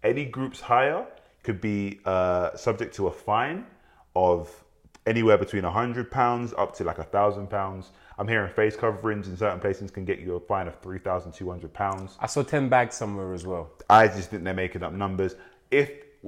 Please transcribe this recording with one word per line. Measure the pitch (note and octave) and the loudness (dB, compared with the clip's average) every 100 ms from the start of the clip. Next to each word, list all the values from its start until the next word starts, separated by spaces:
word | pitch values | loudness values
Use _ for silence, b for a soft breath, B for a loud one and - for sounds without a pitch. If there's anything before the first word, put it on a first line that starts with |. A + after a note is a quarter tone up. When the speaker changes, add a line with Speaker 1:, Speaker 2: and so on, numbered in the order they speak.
Speaker 1:
Any | C3 B2+ | 0 2
groups | C3+ B2 C3 - | -2 -6 -8 -6
higher | - B2+ C#3 E3+ B3 - b b | 2 4 4 0 -6 -14 b b
could | - G2 | -6 -2
be, | A2 G#2 G2+ G2+ - | -2 -2 -2 -4 0
uh, | F#2+ F#2 F2+ F2 - | 2 4 2 0 -2
subject | - G#2+ A#2 - | -2 -2 -4 -4
to | F#2 | -4
a | |
fine | - - G#2+ C3+ F3+ B3 b b b b - | -4 -2 0 0 -6 -12 b b b b 2
of | F2+ F2 D#2+ - _ _ _ _ - | 4 2 -2 -16 _ _ _ _ -2
anywhere | A2+ A2+ G2+ | 2 6 6
between | G2+ G2+ F2 | 4 -2 -2
a | |
hundred | G2+ A#2+ A#2+ A#2 | 0 -2 -4 -4
pounds | C3 B2 A#2+ A#2+ - | 0 2 2 -4 -2
up | G2+ - | -2 0
to, | |
like, | F2 E2 | -2 -2
a | |
thousand | D#2+ G2+ G#2 G2+ G2 | -2 2 2 2 -6
pounds. | G2+ F#2+ F#2+ F#2 b b b | -4 -6 -8 -14 b b b
I'm | G2+ | 0
hearing | A2+ F#2+ | 0 0
face | - G#2+ - | 2 2 2
coverings | A2+ G2 A2 G#2 G2 | -2 0 -4 -4 -6
in | F2+ | -2
certain | G#2+ F2+ | -2 0
places | G2+ F#2+ G2 | -2 -4 -8
can | - | -8
get | F#2 F#2+ | -6 -4
you | F2+ F2 | -4 -6
a | |
fine | - G2 F2+ | -2 -2 -2
of | - | -10
three | F#2+ F#2 | -12 -8
thousand | G2 F#2 E2+ | -4 -4 -4
two | - F#2 | -10 -10
hundred | F2 E2 | -8 -12
pounds. | - G2+ F#2+ F#2+ - | -4 -4 -4 -8 -8
Speaker 2:
I | - | -4
saw | D3 | -2
ten | C3+ D3+ C3+ | -2 0 2
bags | B2+ A#2 | 2 2
somewhere | - G#2+ G2+ F#2+ | -2 -6 -6 -6
as | F2+ F2+ | -8 -6
well. | F2 D2+ - - | -6 -8 -6 8
Speaker 1:
I | G#2+ A2 | 8 8
just | G2 F2 | 4 -8
think | G#2 | -6
they're | F2+ | -4
making | F#2+ F#2 F#2 | -2 -4 -4
up | E2+ | -6
numbers. | F#2 G2 F#2 F#2 - B B - | -4 -4 0 -2 -4 B B 0
If, | C#3 C#3+ - - _ | 2 2 -2 -20 _